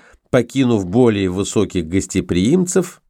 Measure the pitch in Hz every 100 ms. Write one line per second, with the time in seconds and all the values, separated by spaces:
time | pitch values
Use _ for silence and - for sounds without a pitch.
0 | - - _ 131 - 135 123 110 90 110
1 | 123 101 95 90 95 110 95 92 80 95
2 | - 92 90 87 104 180 180 190 180 -